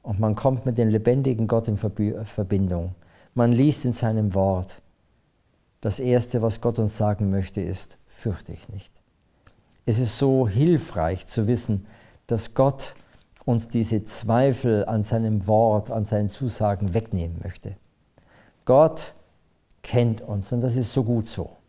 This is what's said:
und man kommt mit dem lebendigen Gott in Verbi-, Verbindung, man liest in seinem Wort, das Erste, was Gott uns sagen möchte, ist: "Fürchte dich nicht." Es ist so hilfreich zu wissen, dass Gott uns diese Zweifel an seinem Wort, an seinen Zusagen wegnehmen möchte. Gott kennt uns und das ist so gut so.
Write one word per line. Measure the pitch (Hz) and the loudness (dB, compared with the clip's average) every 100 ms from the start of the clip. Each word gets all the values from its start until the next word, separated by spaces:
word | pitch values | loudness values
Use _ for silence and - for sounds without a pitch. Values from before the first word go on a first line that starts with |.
und | - 98 | -4 -2
man | 107 104 | 0 0
kommt | 135 127 | 0 0
mit | 127 117 | -2 2
dem | 113 | 2
lebendigen | 107 110 131 135 113 110 | 2 2 2 0 0 0
Gott | 113 113 | 0 0
in | 101 | -2
Verbi-, | 107 98 104 110 | -2 -2 -2 -2
Verbindung, | 110 - 95 101 95 87 90 - - _ _ | -6 -6 -2 0 0 -2 -6 -10 -18 _ _
man | 123 120 | 0 4
liest | 120 147 139 | 4 4 2
in | 127 | -2
seinem | 117 113 110 107 | 0 0 2 0
Wort, | 95 98 92 90 - _ _ _ _ _ _ _ _ _ _ | 2 2 0 -4 -14 _ _ _ _ _ _ _ _ _ _
das | 110 101 | -4 -2
Erste, | 127 123 120 120 | 2 2 2 0
was | 113 107 | 0 0
Gott | 120 113 | -2 0
uns | 107 - | -2 0
sagen | 104 101 101 | 0 2 0
möchte, | 98 95 - | 0 -2 -6
ist: | 87 92 - - _ | -6 -8 -12 -20 _
"Fürchte | - 117 90 - | -8 -6 -6 -10
dich | - - | -18 -14
nicht." | 98 - _ _ _ _ _ _ _ _ _ - | -16 -16 _ _ _ _ _ _ _ _ _ -2
Es | 110 | 0
ist | 120 - | 0 2
so | 139 131 120 | 2 4 2
hilfreich | 101 160 165 - - 80 92 - | 2 4 2 0 -2 -2 -2 -4
zu | 120 104 | -2 0
wissen, | 120 - 101 - - - _ - | 0 0 -4 -4 -20 -20 _ -6
dass | 113 - | -4 -2
Gott | - 135 139 - - - _ _ _ | 2 2 0 -12 -14 -20 _ _ _
uns | - 117 113 | 0 0 0
diese | 117 107 110 | -2 0 -2
Zweifel | - - 110 117 135 117 123 107 | -2 -8 0 2 2 2 2 2
an | - 110 | 2 -2
seinem | 104 117 113 107 104 | 0 -2 0 0 2
Wort, | 107 117 107 101 | 4 4 2 -2
an | 113 | -4
seinen | 101 107 104 | -2 -2 -2
Zusagen | - 127 - 107 98 98 | -4 -8 -2 -2 0 -2
wegnehmen | 98 110 95 82 82 | -2 -2 -6 -4 -8
möchte. | 87 - 104 95 _ _ _ _ _ _ _ _ - | -10 -12 -14 -14 _ _ _ _ _ _ _ _ 4
Gott | 131 156 - - - _ _ _ _ _ _ | 6 6 2 -12 -14 _ _ _ _ _ _
kennt | - 123 120 110 | -2 2 2 0
uns | - 101 95 | -4 -6 -4
und | 123 | -2
das | 123 123 | 0 -2
ist | 113 | -2
so | 135 | -2
gut | 113 117 110 | 0 0 -2
so. | - 78 - | -8 -10 -14